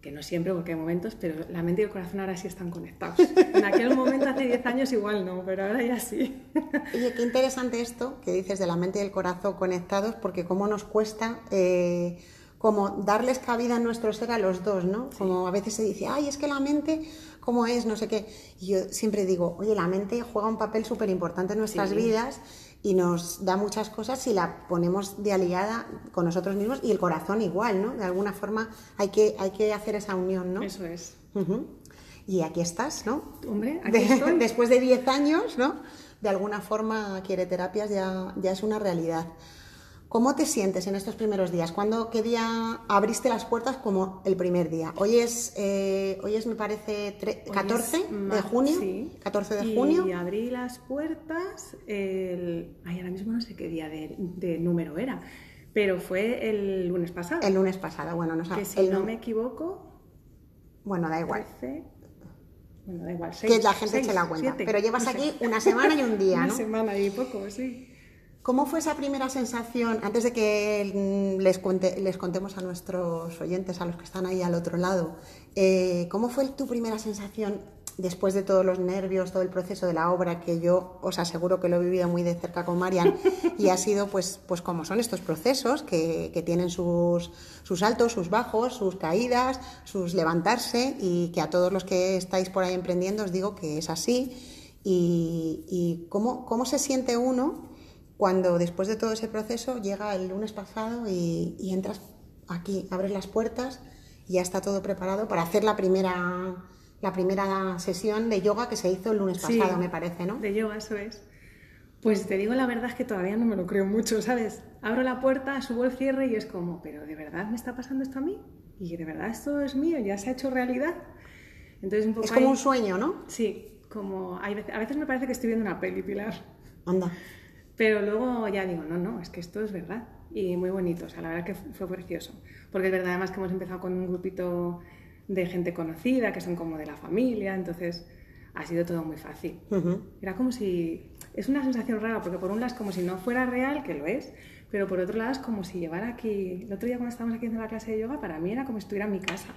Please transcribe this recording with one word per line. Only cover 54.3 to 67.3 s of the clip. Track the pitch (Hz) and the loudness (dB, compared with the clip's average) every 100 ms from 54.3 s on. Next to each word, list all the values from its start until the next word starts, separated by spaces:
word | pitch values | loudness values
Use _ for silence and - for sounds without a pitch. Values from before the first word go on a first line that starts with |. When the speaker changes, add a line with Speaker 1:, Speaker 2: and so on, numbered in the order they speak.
| 175 180 165 | -4 -2 0
Speaker 1:
número | 170 170 160 151 | 2 2 0 -4
era, | 262 220 - - - - - | -4 -6 -10 -18 -20 -20 -4
pero | 220 202 180 | 0 2 0
fue | 180 185 220 - 220 | 0 -2 0 0 0
el | 214 196 190 175 | 0 0 0 0
lunes | 180 170 | 0 -2
pasado. | 180 170 311 | -4 -4 0
Speaker 2:
El | 214 190 | 2 4
lunes | 190 185 | 4 2
pasado, | 160 - 151 170 | -6 -8 -6 -2
bueno, | 165 165 | -2 -2
no | 170 | -2
sé, | |
Speaker 1:
Que | 190 196 | -4 -4
si | - | 2
Speaker 2:
el | 190 | 2
Speaker 1:
no | 190 | 2
Speaker 2:
lu-, | 202 | 0
Speaker 1:
me | |
equivoco, | 226 - 220 240 - 330 392 - - - - - - - - - - | -4 -4 -2 -2 -4 -8 -8 -14 -20 -20 -20 -20 -20 -20 -20 -20 -16
Speaker 2:
bueno, | - 185 165 | -4 -2 0
da | 160 | 0
igual. | 165 - 220 - | -2 -4 -6 -10
Speaker 1:
trece, | 254 277 - - - - - - - - - - - | -8 -8 -12 -20 -20 -20 -20 -20 -20 -20 -20 -18 -12
bueno, | 175 170 | -8 -6
da | |
igual, | 175 165 | -6 -8
Speaker 2:
Que | - 220 | -2 6
Speaker 1:
seis, | 226 | 6
Speaker 2:
la | 208 | 6
gente | 190 214 220 | 4 2 0
Speaker 1:
seis, | 254 | 2
Speaker 2:
se | |
la | 190 170 | 2 2
cuenta, | 160 - - | 0 -2 -2
Speaker 1:
siete, | 196 | 0
Speaker 2:
pero | 208 | 2
llevas | 214 240 233 | 2 2 0
Speaker 1:
no | |
sé. | 240 | 0
Speaker 2:
aquí | 294 294 | -2 0
una | 233 220 | 0 4
semana | 370 233 285 302 | 4 6 4 4
y | |
un | 247 214 | 2 4
día, | 190 175 | 4 4
Speaker 1:
<laughs> | |
Una | 170 | 2
Speaker 2:
¿no? | 247 | 0
Speaker 1:
semana | 220 220 220 196 | -2 0 0 0
y | 202 | 0
poco, | 196 254 | 0 -6